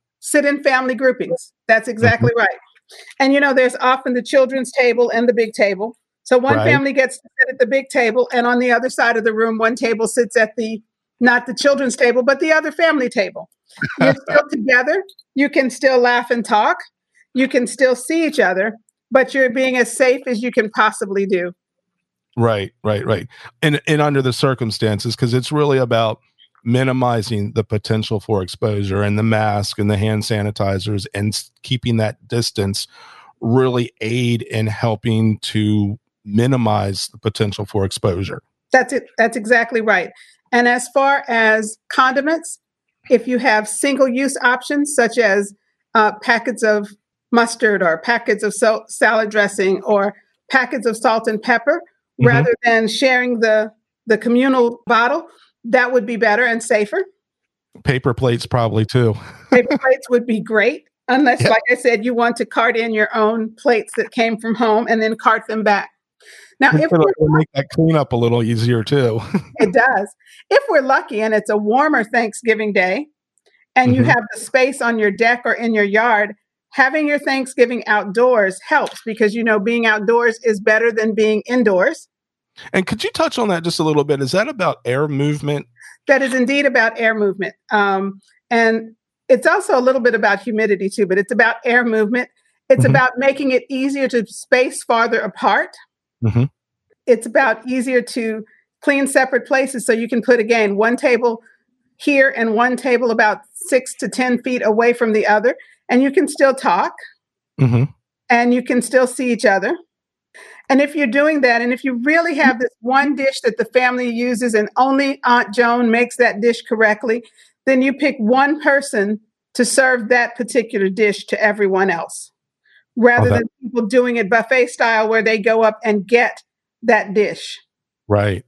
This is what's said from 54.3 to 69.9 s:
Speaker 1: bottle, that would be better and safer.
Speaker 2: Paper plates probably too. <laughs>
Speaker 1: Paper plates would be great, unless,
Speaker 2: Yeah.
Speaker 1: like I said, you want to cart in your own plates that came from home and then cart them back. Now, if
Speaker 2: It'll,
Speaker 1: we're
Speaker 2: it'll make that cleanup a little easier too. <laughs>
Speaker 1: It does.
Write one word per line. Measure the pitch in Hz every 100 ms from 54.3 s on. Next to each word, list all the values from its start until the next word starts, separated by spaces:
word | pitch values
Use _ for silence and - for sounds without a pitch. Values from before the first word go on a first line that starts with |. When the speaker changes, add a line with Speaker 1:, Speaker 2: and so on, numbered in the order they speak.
| 240 269 262 233 233 -
Speaker 1:
bottle, | 226 240 311 330 _ _ _
that | 233 233 247
would | 254 214
be | 226
better | 220 208 247
and | 226
safer. | - 214 208 339 370 _ _ _ _ _ _ -
Speaker 2:
Paper | - 131 131
plates | 113 127 117 -
probably | 127 113 107 107
too. | 127 117 104 -
<laughs> | - -
Speaker 1:
Paper | 247 247 294
plates | 262 262 -
would | 247 240
be | 220
great, | - 220 220 302 _ _ -
unless, | 262 277 247
Speaker 2:
Yeah. | 233
Speaker 1:
like | 226 226
I |
said, | 247 247 233 233
you |
want | 233 233 240
to | 233
cart | - 233 233
in | 233
your | 214 214 226
own | 214 226 220 -
plates | 285 240 220 -
that | 214
came | - 226 220
from | 226
home | 220 233 214 226
and | 220
then | 214 226
cart | 247 220 -
them | 220
back. | 208 202 - _ _ _ _ - - -
Now, | 269
if | 151
Speaker 2:
It'll, | 320 170
Speaker 1:
we're | 403
Speaker 2:
it'll | - 156
make | 156 156 135
that | 139
cleanup | - 160 156 131
a | 120
little | 117 120
easier | 113 113 117 120
too. | 107 143 123 113 98
<laughs> | 202 - -
Speaker 1:
It | 202
does. | 226 254